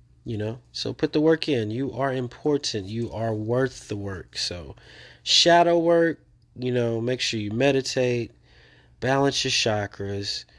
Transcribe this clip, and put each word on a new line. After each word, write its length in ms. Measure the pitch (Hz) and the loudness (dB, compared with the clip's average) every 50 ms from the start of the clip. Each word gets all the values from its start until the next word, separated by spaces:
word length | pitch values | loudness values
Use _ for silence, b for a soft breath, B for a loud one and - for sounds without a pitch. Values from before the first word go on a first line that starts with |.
| _ _ _ _ - | _ _ _ _ -10
you 120 | 123 117 101 | -8 -6 -4
know, 220 | 104 107 113 127 - _ | -4 -6 -6 -10 -14 _
so 220 | - - - 117 - | -12 -8 -8 -8 -4
put 200 | - - 151 - | -2 -2 0 2
the 80 | 160 | 2
work 280 | 151 160 165 156 - - | 4 4 4 2 2 0
in. 220 | 147 120 110 104 | 0 0 0 -2
You 200 | 107 120 135 139 - | -4 -4 -6 -6 -4
are 200 | 113 135 139 127 | -2 -2 -2 -2
important. 720 | 131 127 120 - - - 151 147 135 - - - 107 95 | -2 -4 -6 -6 -4 0 0 0 0 0 -2 -4 -6 -6
You 260 | 95 110 113 120 107 | -6 -6 -6 -6 -4
are 220 | - 107 113 113 110 | -4 -4 -4 -2 -2
worth 540 | 107 107 110 120 127 135 131 127 - - - | -2 -2 -2 0 0 0 0 -2 -8 -12 -10
the 80 | - | -8
work. 420 | 104 101 98 98 87 - - - - | -8 -6 -8 -8 -10 -12 -12 -10 -8
So 380 | - - 90 87 80 69 - B B B B B B B B B B | -8 -6 -8 -10 -12 -14 -16 B B B B B B B B B B
shadow 560 | - - - - 170 170 170 175 170 170 170 | 2 2 4 6 8 8 8 8 6 4 4
work, 400 | 165 165 170 170 170 165 156 - _ _ _ _ _ _ _ | 4 4 4 4 4 2 0 -2 _ _ _ _ _ _ _
you 160 | 117 127 127 | -6 -4 -2
know, 300 | 123 123 120 117 117 113 | 0 0 0 0 0 -2
make 180 | 113 123 127 123 | -2 -2 -2 -2
sure 200 | - - - 113 | -2 -4 -4 -4
you 100 | 104 104 | -4 -4
meditate, 840 | 107 117 135 139 135 135 127 - - 131 127 123 123 120 117 - - b b b b b b b b b b b b _ | -2 0 2 2 2 2 0 -2 -2 0 0 0 0 -2 -4 -6 -10 b b b b b b b b b b b b _
balance 440 | - 123 135 139 139 139 135 - - | -2 0 2 2 2 2 2 0 -2
your 60 | 135 | 0
chakras, 960 | 127 - - 117 107 107 101 101 - - 101 98 101 101 101 - - - - b b | 0 0 2 2 0 0 -2 -4 -6 -8 -8 -6 -6 -6 -6 -6 -8 -8 -12 b b